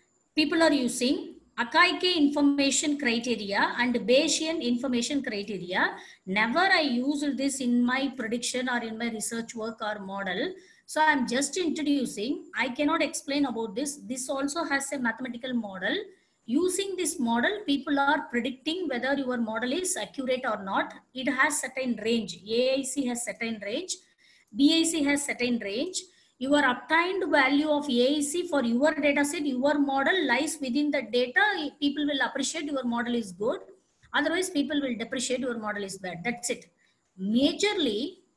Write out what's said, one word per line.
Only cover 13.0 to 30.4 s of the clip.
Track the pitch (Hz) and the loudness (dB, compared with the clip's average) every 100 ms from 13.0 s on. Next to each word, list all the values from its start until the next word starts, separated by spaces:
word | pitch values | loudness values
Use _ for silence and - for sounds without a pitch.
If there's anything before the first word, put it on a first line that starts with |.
explain | 302 - - 285 269 | 0 -2 -2 0 0
about | 226 220 202 | -2 -4 -4
this. | 294 - | -6 -6
This | 202 262 - | -8 -8 -4
also | 269 285 339 | -4 -2 -4
has | 330 277 - | -2 -2 -2
a | 277 | -2
mathematical | 240 233 254 247 262 | -2 -2 -8 -8 -4
model. | 247 202 190 196 370 392 - _ _ | -4 -4 -4 -2 -2 -6 -16 _ _
Using | - 285 370 392 392 359 | -2 0 2 0 -4 -2
this | 302 - | -4 -2
model, | 233 233 330 415 - | 0 2 0 -2 -2
people | 285 320 277 | -2 0 2
are | 277 302 | 2 2
predicting | - 240 254 254 311 359 311 | 0 -4 -4 -4 -6 -4 -2
whether | 247 254 | -2 0
your | 277 247 240 | 0 0 -2
model | 220 220 247 | -2 -2 -2
is | 330 370 - | -2 -2 -4
accurate | 208 - 254 254 | -6 -6 -2 -2
or | 254 202 | -2 -4
not. | 190 240 320 - _ | -2 -2 -2 -10 _
It | 254 262 | -6 -2
has | 262 302 294 | 2 2 2
certain | 254 262 254 202 | -4 -4 -4 -2
range. | 214 233 185 - | 0 0 -2 -10
A | 196 233 254 269 | -2 2 2 0
I | |
C | 254 285 247 | -2 -2 -2
has | 240 | -2
certain | 214 190 226 214 | -6 -6 -6 -6
range. | 202 269 370 - _ _ _ _ _ | -6 -6 -6 -10 _ _ _ _ _
B | 214 285 330 | 4 6 6
I | |
C | 320 330 | 2 2
has | 277 285 | 2 0
certain | - 226 247 240 | -2 -2 -2 -2
range. | 202 220 359 359 - _ _ _ | -2 -4 -4 -6 -10 _ _ _
Your | 262 294 262 | 2 4 4
obtained | 247 - 320 359 381 302 | 2 2 2 4 0 4
value | 302 262 285 302 | 4 6 4 4
of | 294 294 | 2 2
A | 240 254 302 | 4 4 2
I | |
C | 285 349 349 | 0 -2 0
for | 285 | 0
your | 233 240 302 | 2 4 2
data | 294 294 285 | 4 2 4
set, | 285 339 294 | 2 0 -2
your | 247 277 302 | 0 2 4
model | 277 269 294 370 277 | 2 2 2 2 2
lies | 247 | 2